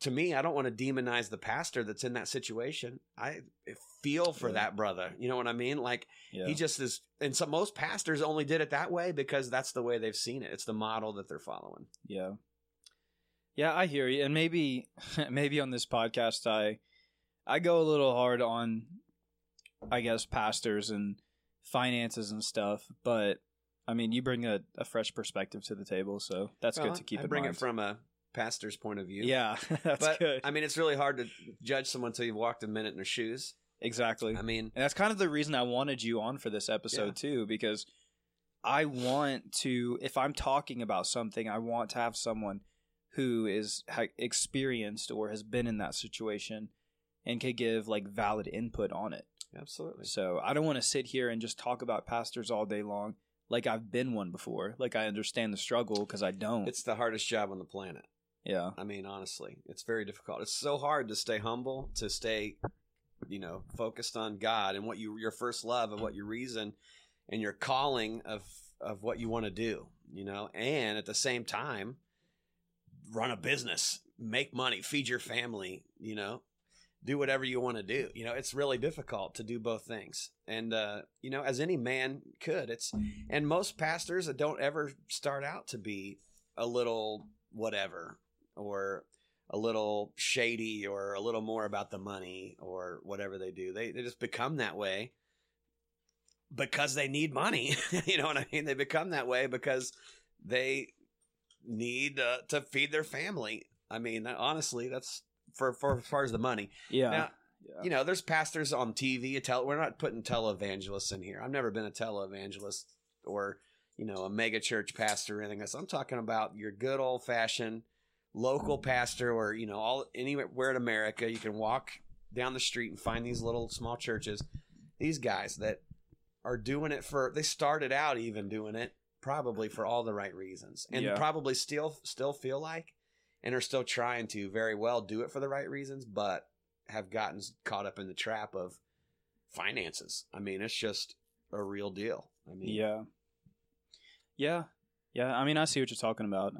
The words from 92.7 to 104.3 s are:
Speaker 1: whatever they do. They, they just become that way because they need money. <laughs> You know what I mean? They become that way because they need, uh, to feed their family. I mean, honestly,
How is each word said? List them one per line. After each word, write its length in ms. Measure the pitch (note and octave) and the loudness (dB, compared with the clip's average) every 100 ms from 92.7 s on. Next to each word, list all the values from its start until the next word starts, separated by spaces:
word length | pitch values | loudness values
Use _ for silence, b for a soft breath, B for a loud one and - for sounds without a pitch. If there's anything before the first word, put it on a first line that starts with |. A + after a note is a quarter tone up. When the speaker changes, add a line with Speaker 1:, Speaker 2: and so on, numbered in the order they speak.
| F#2 F2+ F2 | -8 -6 -8
Speaker 1:
whatever 340 | F2+ G2 G2+ F#2+ | -8 -6 -6 -6
they 140 | F#2 | -6
do. 220 | F2+ F#2 | -6 -6
They, 180 | F#2+ A#2 | -4 -4
they 120 | A#2 | -4
just 160 | A#2+ - | -6 -4
become 380 | A#2 - B2+ D#3 | -6 -2 -2 0
that 200 | G#2+ E2+ | -2 0
way 340 | G2 F#2+ B2 _ _ _ _ _ _ _ _ _ _ _ _ _ - | -2 -2 -4 _ _ _ _ _ _ _ _ _ _ _ _ _ -12
because 420 | A#2+ C3+ - C#3+ C3+ | -6 -2 0 2 2
they 120 | C#3 | 0
need 260 | C#3+ D#3 | 2 2
money. 420 | C3 F#3+ D#3+ C3+ C#3 - | 2 2 2 2 0 0
<laughs> 140 | F3+ F3+ | 0 2
You 120 | F3 | 4
know 80 | D3+ | 4
what 120 | C#3+ | 2
I 80 | C#3 | 0
mean? 140 | D3+ D3+ | -2 0
They 80 | |
become 380 | C3+ C#3 D#3+ F#3 | 0 2 0 0
that 160 | D3+ B2 | 0 2
way 200 | B2+ C3 | 2 2
because 440 | B2 C#3 C3 B2+ - B B B _ | 0 2 0 0 -10 B B B _
they 460 | - B2+ C3 C#3 - _ _ _ _ _ _ - A2+ | 0 2 2 0 -4 _ _ _ _ _ _ -18 -6
need, 540 | A2 A#2+ B2 C#3+ C3+ | -2 0 0 0 2
uh, 180 | B2 B2 - | 2 0 0
to 120 | D3 | -2
feed 300 | C#3+ C3+ C#3+ | 0 0 2
their 120 | D#3 | 2
family. 600 | D#3 C3+ F3 F3+ A2 A2 - _ - | 0 -2 -4 -2 -2 -4 -10 _ -8
I 100 | A2+ | -4
mean, 260 | A#2 A2+ | -2 -2
honestly, 600 | A2+ | -2